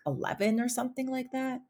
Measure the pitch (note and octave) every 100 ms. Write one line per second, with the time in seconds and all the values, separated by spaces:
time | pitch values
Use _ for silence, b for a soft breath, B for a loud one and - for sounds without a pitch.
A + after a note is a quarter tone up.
0 | D3+ C#3 - - G#3 A3+ A#3+ B3 B3+ B3+
1 | C4 C4 B3+ C4 C4 B3+ -